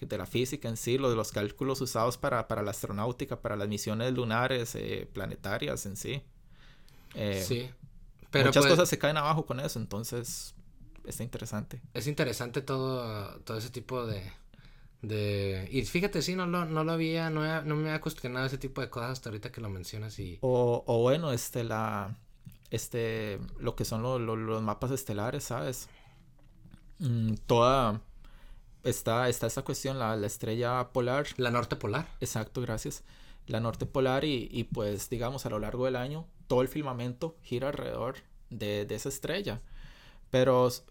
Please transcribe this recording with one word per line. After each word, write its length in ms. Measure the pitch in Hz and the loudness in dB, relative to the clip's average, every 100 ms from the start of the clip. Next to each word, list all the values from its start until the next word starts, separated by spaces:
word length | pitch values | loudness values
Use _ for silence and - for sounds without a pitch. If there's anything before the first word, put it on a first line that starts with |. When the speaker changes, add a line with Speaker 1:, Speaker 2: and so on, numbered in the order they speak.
Speaker 1:
de 160 | - 98 | -4 -4
la 80 | 90 | 0
física 420 | 117 127 147 117 | 2 2 0 -4
en 80 | 113 | -2
sí, 220 | 127 131 | 2 4
lo 120 | 135 | 4
de 60 | 113 | 4
los 160 | 107 | 0
cálculos 480 | 110 104 - 135 127 | 0 -2 0 -2 0
usados 360 | 127 113 120 - | 0 2 2 2
para, 300 | 143 123 - | 0 0 0
para 120 | 110 | -2
la 100 | 104 | -2
astronáutica, 680 | - - 101 117 123 131 120 | -2 -4 -2 -2 -2 -4 -4
para 140 | 113 104 | -2 0
las 140 | 104 | 0
misiones 420 | 104 113 107 123 | 0 0 0 2
lunares, 640 | 127 117 113 127 127 117 110 | 2 2 2 2 0 -2 -4
eh, 320 | 104 98 - | -4 -4 -6
planetarias 720 | 98 98 - 98 113 147 123 98 | -6 -6 -4 -2 -2 0 -2 -4
en 100 | 95 | -6
sí. 280 | 107 139 - - - - - - - - - | -6 -6 -8 -20 -20 -20 -20 -20 -20 -20 -14
Eh, 360 | - 104 98 95 | -4 -2 0 0
Speaker 2:
Sí, 200 | 123 127 - - - - - - | -2 -2 -12 -18 -18 -20 -20 0
pero 240 | 143 135 143 | 4 8 8
Speaker 1:
muchas 120 | 139 | 10
Speaker 2:
pues 0 | |
Speaker 1:
cosas 220 | 170 180 | 8 8
se 100 | - | 4
caen 180 | 147 156 | 2 2
abajo 280 | 147 160 151 | 4 2 2
con 140 | 127 | -2
eso, 180 | 151 120 | -4 -4
entonces 760 | 110 101 117 120 117 - - - - - - - - | -4 -4 -4 -4 -4 -8 -10 -14 -20 -20 -18 -16 -10
está 180 | - | -6
interesante. 580 | 120 120 113 107 120 127 - | -6 -6 -4 -4 -6 -10 -8
Speaker 2:
es 140 | 117 120 | -4 -2
interesante 540 | 147 135 107 120 131 | 0 0 0 -4 -4
todo, 800 | 131 131 131 127 113 107 87 - | -2 0 0 -2 -2 -4 -6 -10
todo 160 | - 113 | -6 -6
ese 120 | 123 | -4
tipo 360 | 123 - 127 113 | -8 -6 -4 -2
de, 260 | 101 101 - - - - - - - | -4 -6 -12 -18 -20 -20 -20 -20 -12
de... 640 | 107 107 104 101 98 95 95 | -4 0 2 2 0 -2 -2
y 120 | 131 110 | 0 0
fíjate, 360 | 175 196 175 | 0 2 0
sí, 140 | 143 185 | 0 0
no 120 | 175 | 0
lo, 180 | 180 165 | 0 0
no 180 | 156 | 0
lo 100 | 160 | 2
había, 360 | 165 160 165 165 | 2 2 0 0
no 100 | 156 | 0
había, 200 | 156 160 | 0 0
no 120 | 147 151 | 0 0
me 140 | 156 | 0
había 120 | 156 | -2
cuestionado 440 | 160 - 123 127 131 | -4 -4 -4 -2 -2
ese 100 | 131 | -2
tipo 220 | 131 - | -4 -4
de 80 | 120 | -4
cosas 220 | 123 120 | -4 -4
hasta 160 | 127 117 | -4 -6
ahorita 220 | 104 127 | -6 -8
que 100 | - | -6
lo 80 | 107 | -6
mencionas 500 | 92 90 107 107 - | -6 -6 -6 -6 -6
y 220 | 92 85 | -8 -2
Speaker 1:
O, 420 | 127 123 123 120 - | 2 4 6 4 4
o 160 | 117 | 4
bueno, 300 | 123 151 160 | 6 4 2
este, 300 | 117 - 123 | -2 -2 -4
la, 520 | 117 110 110 104 98 - - - - - - | -2 -2 0 -2 -4 -8 -14 -20 -20 -20 -6
este, 680 | 117 - 120 113 110 107 98 120 - | -6 -4 -2 -2 -2 -2 -4 -6 -4
lo 160 | 120 - | -4 -2
que 100 | 107 | -2
son 160 | 110 | 0
lo, 160 | 123 127 | 0 0
lo, 160 | 113 110 | 0 0
los 260 | 110 110 | 0 0
mapas 300 | 107 104 123 | 0 0 0
estelares, 520 | 131 - 104 117 143 - | -2 -2 -2 -2 -4 -4
¿sabes? 440 | 123 147 123 - - - - - - - - - - - - | -4 -2 -6 -10 -18 -20 -20 -20 -20 -20 -20 -20 -20 -20 -4
Mm, 360 | 139 117 110 107 - | -2 2 2 0 4
toda... 560 | 117 123 135 117 107 - - - - - - - - | 6 8 6 4 0 -6 -18 -20 -20 -18 -20 -20 -4
Está, 460 | 127 - 117 117 127 | -2 0 2 2 2
está 180 | 113 113 | 2 -2
esa 160 | - | -2
cuestión, 360 | - 127 135 135 | -4 -4 -4 -2
la, 160 | 110 110 | 0 0
la 100 | 104 | -2
estrella 640 | - 113 117 120 127 123 | -2 -2 0 2 0 0
polar. 340 | 131 120 135 147 - | 0 2 2 0 0
Speaker 2:
La 140 | 120 | 2
norte 260 | 120 113 - | 2 0 -2
polar. 300 | 107 127 165 - | -2 -2 -4 -6
Speaker 1:
Exacto, 420 | 120 113 107 131 | -4 -2 -4 -4
gracias. 420 | 120 110 147 - - - - - - | -2 -2 -4 -8 -14 -20 -20 -16 -4
La 120 | 113 | 0
norte 260 | 117 - 127 | 0 0 0
polar 400 | 139 131 131 156 | 2 4 4 2
y, 240 | 127 110 | 0 0
y, 140 | 123 - | -2 -2
pues, 440 | 117 104 101 - | 0 0 -2 -2
digamos, 360 | 120 117 135 117 | -2 -2 -2 -2
a 40 | |
lo 100 | 107 | -2
largo 260 | 107 120 131 | -2 0 0
del 100 | 127 | 0
año, 320 | 131 156 165 - - | -2 -6 -10 -16 2
todo 140 | 123 | 4
el 60 | 127 | 4
firmamento 680 | 156 139 120 123 123 160 - | 2 -4 -2 -4 -4 -6 -6
gira 280 | - 120 135 | -4 -2 0
alrededor 480 | 143 123 117 117 - - - - | -2 -4 -2 -2 -4 -12 -20 -14
de, 360 | 110 104 104 104 | -4 0 0 0
de 100 | 107 | -4
esa 140 | 139 | -4
estrella. 520 | - - 180 190 110 - - - - - - - | -4 -4 -2 -2 -4 -8 -12 -14 -16 -20 -20 2
Pero, 380 | 131 127 127 123 - - | 6 8 8 6 4 -8